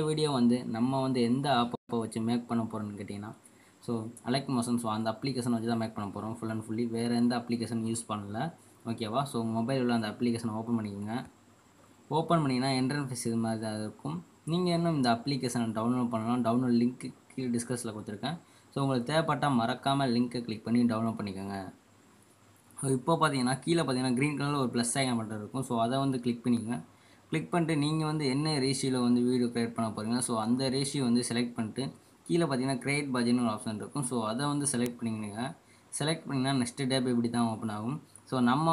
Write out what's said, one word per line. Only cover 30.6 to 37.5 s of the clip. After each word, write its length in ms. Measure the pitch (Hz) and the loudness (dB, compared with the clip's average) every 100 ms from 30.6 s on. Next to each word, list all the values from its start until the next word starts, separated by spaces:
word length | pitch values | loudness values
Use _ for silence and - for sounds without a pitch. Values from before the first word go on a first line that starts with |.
| 135 | 2
ரேஷியோ 300 | 135 139 143 123 | 0 0 0 2
வந்து 140 | 120 120 | 2 2
select 260 | 120 120 - | 0 -2 -2
பண்ணிட்டு 280 | 110 113 147 - - _ - | -6 -4 -6 -8 -20 _ 0
கீழே 180 | 170 160 | 2 2
பார்த்தீங்கன்னா 360 | 127 135 127 | 0 0 -2
create 240 | 135 143 143 | 0 0 0
பட்ஜெட்னு 280 | 123 120 123 | 2 4 4
ஒரு 80 | 117 | 2
option 260 | 107 117 104 | -2 -4 -6
இருக்கும். 240 | 101 143 - | -6 -4 -2
So, 60 | 123 107 | -2 -2
அதை 120 | 117 147 | -2 0
வந்து 140 | 143 139 | 0 0
select 260 | 120 123 120 | 0 0 -2
பண்ணிக்கோங்க. 440 | 117 110 104 104 131 165 _ - - - | -4 -4 -6 -6 -8 -8 _ -20 -12 -4
Select 280 | 143 - - | -2 -2 -2
பண்ணிங்கன்னா 260 | 139 131 135 | -2 2 2
next 220 | 120 - 131 | 0 -2 0
டேப் 160 | 131 127 | 0 2
இப்படி 160 | 120 117 120 | 2 2 2
தான் 120 | 117 | 0